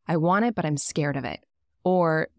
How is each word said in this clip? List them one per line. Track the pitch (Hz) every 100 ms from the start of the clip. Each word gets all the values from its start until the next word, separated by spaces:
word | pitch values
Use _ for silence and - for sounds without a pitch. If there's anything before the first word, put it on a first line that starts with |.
| -
I | 165
want | 165 196
it, | 240 220
but |
I'm | 156 147
scared | - - 143 143
of |
it. | 120 - _ _ _ _
Or, | 185 180 165 156 -